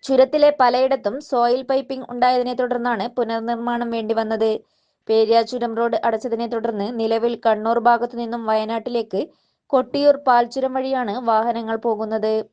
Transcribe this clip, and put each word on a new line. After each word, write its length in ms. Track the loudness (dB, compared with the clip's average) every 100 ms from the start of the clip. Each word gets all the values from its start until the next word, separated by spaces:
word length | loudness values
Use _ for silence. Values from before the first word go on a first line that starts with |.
| 0
ചുരത്തിലെ 440 | 4 4 6 4 6
പലയിടത്തും 560 | 4 4 2 0 -2 -6 -4
സോയിൽ 320 | 0 2 0 0
പൈപ്പിംഗ് 360 | -2 -2 -10 -8
ഉണ്ടായതിനെ 440 | 0 2 2 0
തുടർന്നാണ് 540 | -2 -2 -2 -2 -2 -4 -4
പുനർനിർമ്മാണം 720 | -2 -2 -4 -4 -2 -2 -2 -4
വേണ്ടിവന്നത്. 560 | -2 -2 -2 0 0 -2 _ _ _ _ _
പേരിയ 320 | 2 4 4
ചുരം 320 | 2 -4 -4 -2
റോഡ് 200 | -2 0 -2
അടച്ചതിനെ 420 | -2 -4 -6 -4
തുടർന്ന് 520 | -4 -4 -4 -4 -4
നിലവിൽ 360 | -2 0 -2 -2 0
കണ്ണൂർ 340 | 0 0 2
ഭാഗത്തു 380 | 2 2 0 -6
നിന്നും 240 | -8 -6 -2
വയനാട്ടിലേക്ക് 760 | -2 0 -4 -4 -6 -4 -4 -6 _ _ _ _
കൊട്ടിയൂർ 500 | 0 0 2 4 4 4
പാൽച്ചുരം 460 | 4 2 -2 -4
വഴിയാണ് 420 | -2 -2 -2 -2 -4 0
വാഹനങ്ങൾ 440 | 0 0 -2 -4 -4
പോകുന്നത്. 580 | -2 -2 -2 -2 -2 -2 -4